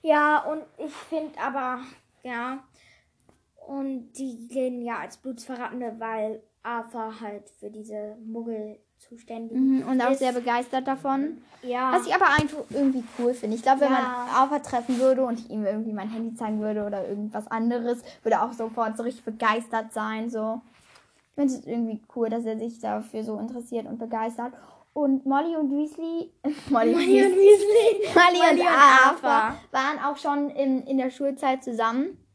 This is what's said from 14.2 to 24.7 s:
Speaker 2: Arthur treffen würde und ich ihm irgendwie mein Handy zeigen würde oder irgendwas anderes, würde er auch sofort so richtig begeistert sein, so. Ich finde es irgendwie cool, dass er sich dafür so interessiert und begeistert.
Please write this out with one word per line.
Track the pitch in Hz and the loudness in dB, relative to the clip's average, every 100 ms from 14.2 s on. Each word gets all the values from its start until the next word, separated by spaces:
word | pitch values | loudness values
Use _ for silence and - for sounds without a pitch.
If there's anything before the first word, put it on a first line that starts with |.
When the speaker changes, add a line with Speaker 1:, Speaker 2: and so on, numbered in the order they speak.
| 247 | -2
Speaker 2:
Arthur | - 269 285 | 2 2 0
treffen | 277 247 240 247 | -2 -6 -2 2
würde | 262 262 | 2 2
und | 254 233 | 0 -4
ich | 226 | -8
ihm | 214 | -4
irgendwie | 202 214 226 | -4 -4 -6
mein | 214 208 | -6 -8
Handy | 226 226 | -8 -8
zeigen | 226 220 214 | -8 -6 -4
würde | 214 214 | -4 -4
oder | 208 202 185 | -4 -6 -6
irgendwas | 202 214 214 214 | -6 -6 -8 -8
anderes, | 226 233 240 240 240 - - | -2 -2 -2 -2 -4 -8 -8
würde | 226 196 | 0 0
er | |
auch | 226 | 0
sofort | 233 226 233 220 220 | -4 -8 -4 -4 -4
so | |
richtig | 233 240 | -8 -8
begeistert | - 220 226 220 233 226 220 | -12 -2 0 0 -2 -6 -6
sein, | 220 214 220 233 | -6 -6 -6 -6
so. | 226 220 233 _ _ _ _ _ _ _ | -6 -6 -8 _ _ _ _ _ _ _
Ich | |
finde | - 277 | -2 -2
es | 254 - | -2 -6
irgendwie | 233 226 220 _ | -4 -4 -6 _
cool, | 240 226 | -4 -2
dass | 233 | -2
er | 226 220 | -4 -6
sich | 233 226 | -8 -8
dafür | 220 214 220 220 | -6 -6 -6 -10
so | 220 208 | -8 -8
interessiert | 226 247 233 240 - | -8 -10 -8 -8 -8
und | 226 | -10
begeistert. | 233 233 226 233 240 - - | -8 -6 -6 -6 -10 -12 -20